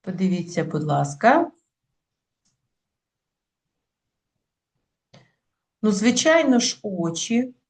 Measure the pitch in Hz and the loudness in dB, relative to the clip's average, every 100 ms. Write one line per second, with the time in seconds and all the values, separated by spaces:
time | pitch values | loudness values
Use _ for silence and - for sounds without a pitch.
0 | - 185 185 180 165 - 151 151 151 143 | -10 -4 -2 -2 -4 -6 -4 -4 -2 -2
1 | 143 - 226 311 339 _ _ _ _ _ | -2 2 4 4 0 _ _ _ _ _
2 | _ _ _ _ _ _ _ _ _ _ | _ _ _ _ _ _ _ _ _ _
3 | _ _ _ _ _ _ _ _ _ _ | _ _ _ _ _ _ _ _ _ _
4 | _ _ _ _ _ _ _ _ _ _ | _ _ _ _ _ _ _ _ _ _
5 | _ - _ _ _ _ _ _ 214 196 | _ -20 _ _ _ _ _ _ -2 2
6 | 226 247 320 330 285 240 - - 214 175 | 0 2 4 4 4 2 0 -6 -8 -4
7 | 165 165 - 233 254 - | -4 -4 -2 -2 -2 -10